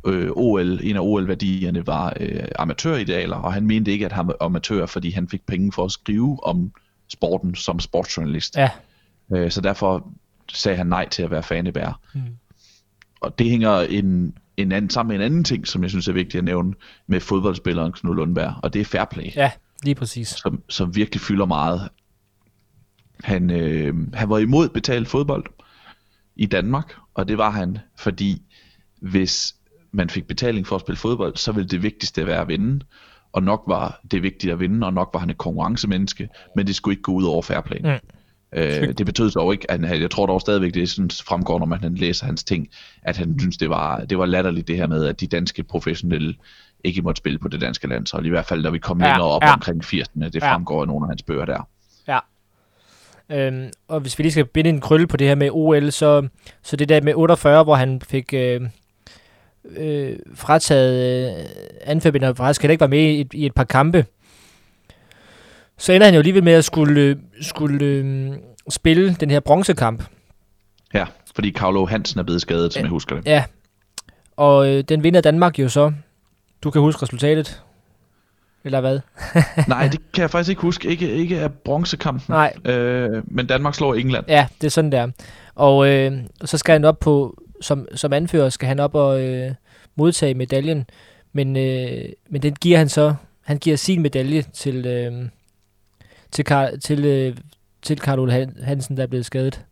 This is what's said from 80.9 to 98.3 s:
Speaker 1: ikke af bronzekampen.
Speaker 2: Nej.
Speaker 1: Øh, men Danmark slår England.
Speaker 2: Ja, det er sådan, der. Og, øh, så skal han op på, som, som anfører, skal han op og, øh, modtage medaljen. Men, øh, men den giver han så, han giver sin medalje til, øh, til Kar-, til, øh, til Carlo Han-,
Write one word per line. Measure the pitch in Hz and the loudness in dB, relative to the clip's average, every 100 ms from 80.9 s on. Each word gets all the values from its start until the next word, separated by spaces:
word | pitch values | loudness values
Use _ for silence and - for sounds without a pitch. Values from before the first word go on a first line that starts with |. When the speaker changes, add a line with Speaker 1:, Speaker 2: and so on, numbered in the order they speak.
| 170 170 | -2 0
Speaker 1:
ikke | 123 170 175 | 0 0 -2
af | 151 | -2
bronzekampen. | 139 - 147 170 - 156 131 - 160 | -6 -2 -2 0 -2 -4 -4 0 2
Speaker 2:
Nej. | 151 - - | 2 0 -2
Speaker 1:
Øh, | 123 120 123 120 110 - | 0 2 0 0 -4 -4
men | 110 127 | -4 0
Danmark | 131 147 143 | 0 0 0
slår | 143 117 | 0 2
England. | 131 123 - | 0 -2 4
Speaker 2:
Ja, | 151 131 - | 4 4 -2
det | 151 | 0
er | |
sådan, | 165 156 | 0 2
der. | 135 120 - - - - - | 0 -2 -6 -18 -20 -20 2
Og, | 143 139 139 | 6 6 6
øh, | 139 135 135 117 - 156 | 4 2 -2 -10 -12 -6
så | 156 | -2
skal | - | 4
han | 156 151 | 6 6
op | 156 | 4
på, | 156 143 131 - - - | 2 2 0 -8 -20 -16
som, | - 139 - - | -4 -4 -4 -6
som | 147 | -2
anfører, | 139 170 165 135 | 0 2 2 2
skal | - 131 | 0 -2
han | 139 | 0
op | 143 151 | 0 2
og, | 139 135 | 2 2
øh, | 131 127 127 131 _ _ _ - | -2 -4 -6 -10 _ _ _ 2
modtage | 160 165 147 | 2 4 0
medaljen. | 127 127 135 147 156 123 _ - _ _ | 0 0 0 0 -2 -4 _ -20 _ _
Men, | 143 135 135 | -4 0 0
øh, | 131 131 123 123 - - _ | 0 -2 -6 -8 -10 -16 _
men | 143 | -2
den | 147 143 | -2 0
giver | 175 170 | 6 6
han | 151 | 6
så, | 151 151 147 - _ | 4 2 2 -6 _
han | - 147 | -6 -2
giver | 165 147 | 0 0
sin | - 180 | 0 0
medalje | 147 135 135 156 135 | 0 0 0 -2 -2
til, | - 139 127 123 | -8 -6 -4 -4
øh, | 123 120 120 123 _ _ _ _ _ _ _ _ _ _ | -4 -6 -8 -12 _ _ _ _ _ _ _ _ _ _
til | - 147 | -4 2
Kar-, | 139 135 - | 2 2 -4
til, | - 147 143 | -4 0 2
øh, | 139 131 120 - _ _ _ | 2 0 -6 -18 _ _ _
til | - 151 | -6 -4
Carlo | - 135 | 0 0
Han-, | 127 | 2